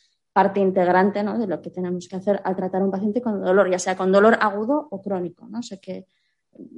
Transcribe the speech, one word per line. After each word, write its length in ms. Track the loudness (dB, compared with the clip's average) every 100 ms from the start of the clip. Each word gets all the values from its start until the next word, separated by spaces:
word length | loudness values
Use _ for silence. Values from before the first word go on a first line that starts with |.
| _ _ _
parte 280 | 2 2 2
integrante, 640 | 0 2 2 4 2 0
¿no? 140 | -4 -4
De 80 | -4
lo 160 | -6
que 80 | -8
tenemos 360 | -8 -6 -6 -8
que 80 | -6
hacer 240 | -2 -2
al 100 | -2
tratar 280 | -4 -4 -2
a 20 |
un 60 | -2
paciente 320 | -2 -2 -2
con 200 | -4 -4
dolor, 280 | 2 4 4
ya 80 | 0
sea 180 | -2 -2
con 160 | 4
dolor 240 | 6 6 6
agudo 460 | 0 -2 -2 -2 -4
o 120 | -12
crónico, 460 | -6 -6 -6 -12 -14
¿no? 120 | -12
O 20 |
sea 160 | -12 -16
que 280 | -14 -14 -14 _ _ _ _ -20 -20